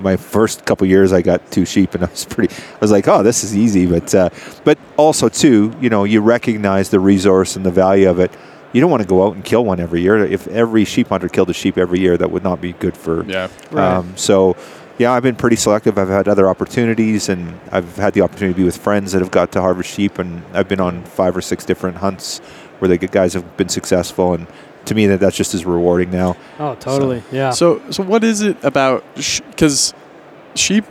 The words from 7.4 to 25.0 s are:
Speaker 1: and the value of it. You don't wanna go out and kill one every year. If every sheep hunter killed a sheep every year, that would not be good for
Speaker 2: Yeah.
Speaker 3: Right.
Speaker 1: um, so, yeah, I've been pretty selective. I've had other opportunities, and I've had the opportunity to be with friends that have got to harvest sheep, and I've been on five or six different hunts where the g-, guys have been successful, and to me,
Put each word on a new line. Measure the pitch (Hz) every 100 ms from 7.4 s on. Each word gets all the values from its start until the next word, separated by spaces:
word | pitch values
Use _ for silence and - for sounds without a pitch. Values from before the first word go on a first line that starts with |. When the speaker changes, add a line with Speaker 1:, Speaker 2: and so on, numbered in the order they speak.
| 92 95
Speaker 1:
and |
the | 95
value | 87 92 98 95
of | 87
it. | 90 - - - -
You | 120
don't | 170
wanna | 131 95
go | 92 101
out | 95
and |
kill | 90 110
one | 117 90
every | 85 85
year. | 90 110
If | 95 92 -
every | 101 117 110
sheep | 98 - 120
hunter | 95 90
killed | - 90
a |
sheep | 85 98 92
every | 87 90
year, | 92 85
that | 82
would | 90
not | 95 87
be | 90
good | 87 92 -
for | - 82
Speaker 2:
Yeah. | - 95 92 - -
Speaker 3:
Right. | 156 92 92
Speaker 1:
um, | 90 95
so, | - 98 95 90 - - - -
yeah, | 120
I've | 123
been | 127 117
pretty | 120 113
selective. | 113 107 117 101
I've | 95
had | 98 101
other | 101 95
opportunities, | 92 95 - 117 113 110 107 -
and | 90 85 87 -
I've | 98 85 85
had | 101
the | 127
opportunity | - - 98
to | 90
be |
with | 90 -
friends | - 104 98
that | 92
have | 90
got | 92 90
to | 98
harvest | 92 90 -
sheep, | - 101 -
and | 90 85 -
I've | 98 95
been | 98
on | 92 87
five | - - 92 90
or |
six | - 90
different | - 90 92 87
hunts | 98 92 - - - - - -
where | 95
the | 90
g-, | 92
guys | 101 92
have | 92 85 -
been | 90
successful, | - - 92 87 - 90
and | 85 85 - - -
to | -
me, | 110